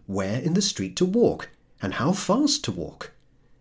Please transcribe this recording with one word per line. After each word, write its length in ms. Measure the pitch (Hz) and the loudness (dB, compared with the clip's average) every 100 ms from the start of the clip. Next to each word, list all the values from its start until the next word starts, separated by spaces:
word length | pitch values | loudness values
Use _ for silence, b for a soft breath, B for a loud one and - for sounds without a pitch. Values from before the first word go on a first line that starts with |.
| - | -6
where 340 | 95 95 120 | -2 -2 -2
in 140 | 160 | 0
the 80 | 185 | 0
street 340 | - - 95 - | 0 -2 -4 0
to 80 | |
walk, 460 | 180 233 180 - - - _ - | 2 4 4 2 -10 -18 _ -8
and 120 | 98 | -6
how 180 | - 135 | -2 0
fast 520 | 202 - 240 302 - | 0 2 2 2 0
to 80 | - | -2
walk. 400 | 87 - - - - _ _ _ - | -6 -6 -10 -16 -18 _ _ _ -18